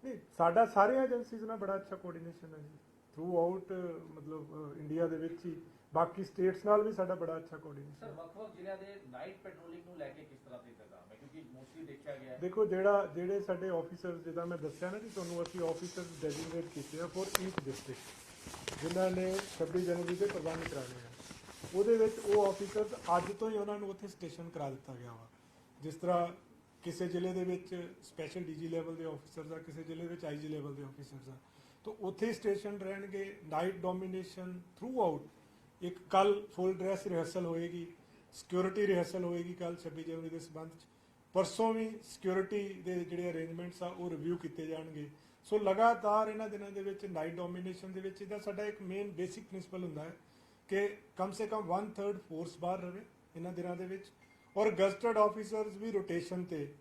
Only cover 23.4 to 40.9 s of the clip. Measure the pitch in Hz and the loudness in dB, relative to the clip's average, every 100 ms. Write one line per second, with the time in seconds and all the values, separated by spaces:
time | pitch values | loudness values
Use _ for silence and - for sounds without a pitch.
23.4 | 220 220 202 208 202 196 202 - 175 - | 0 0 -2 -4 -6 -8 -12 -10 -12 -10
24.4 | 170 160 143 131 135 127 120 113 113 - | -10 -6 -4 -6 -12 -14 -12 -14 -18 -20
25.4 | - - - - 147 156 175 175 175 175 | -20 -20 -20 -12 -10 -4 4 4 4 -2
26.4 | - - _ - 175 - 180 175 185 185 | -18 -20 _ -12 -8 -4 0 2 0 0
27.4 | 180 180 - 180 175 - - - 156 180 | 0 -2 -2 -8 -8 -12 -18 -8 -8 -6
28.4 | 160 156 165 165 165 165 165 147 - - | -6 -6 -2 -2 -2 -6 -6 -8 -10 -12
29.4 | 156 160 165 151 160 165 170 170 165 147 | -10 -10 -10 -12 -10 -8 -8 -6 -6 -6
30.4 | 151 151 143 139 139 135 135 135 127 135 | -6 -6 -6 -8 -10 -12 -14 -14 -16 -18
31.4 | _ - - - - 214 190 - 226 - | _ -20 -20 -16 -14 -6 -6 0 0 0
32.4 | 220 202 208 202 190 196 196 196 196 202 | 0 0 -2 -6 -6 -6 -6 -6 -6 -8
33.4 | 160 156 180 185 175 180 190 185 180 - | -2 2 2 0 -2 -2 -2 -4 -6 -8
34.4 | 180 180 175 - 240 262 190 151 - - | -8 -10 -12 -10 -4 4 4 4 -4 -18
35.4 | - - - _ 175 175 - 190 196 202 | -20 -20 -20 _ -6 -6 4 8 8 6
36.4 | 208 - 180 180 185 185 190 175 156 185 | 2 0 2 2 2 0 2 0 2 0
37.4 | 175 165 170 175 170 - - - - - | 0 0 -2 -4 -8 -12 -20 -20 -20 -20
38.4 | - 180 190 190 202 180 170 185 175 175 | -2 2 2 4 6 6 4 0 0 -2
39.4 | 170 180 175 170 165 151 160 165 165 165 | -4 -4 -4 -4 -8 -8 -6 -6 -6 -8
40.4 | 151 156 160 - - | -10 -12 -12 -14 -20